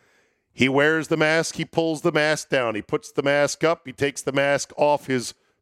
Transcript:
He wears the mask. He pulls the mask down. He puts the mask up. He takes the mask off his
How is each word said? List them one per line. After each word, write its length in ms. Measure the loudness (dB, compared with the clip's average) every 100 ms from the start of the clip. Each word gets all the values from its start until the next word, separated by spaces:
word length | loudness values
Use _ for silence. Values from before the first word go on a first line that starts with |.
| _ _ _ _ _
He 160 | 0 2
wears 400 | 4 2 0 -2
the 80 | 0
mask. 400 | 2 2 -2 -8
He 80 |
pulls 380 | -4 -2 -2 -2
the 100 | -2
mask 360 | 0 0 -2 -2
down. 280 | -2 -2 -4
He 60 |
puts 280 | -6 -8 -4
the 140 | -2
mask 400 | 0 2 0 0
up. 180 | -2 -2
He 80 | -8
takes 300 | -4 -4 -2
the 80 | -4
mask 420 | 0 0 0 -4 0
off 300 | 2 2 0
his 280 | -4 -4 -14 _ _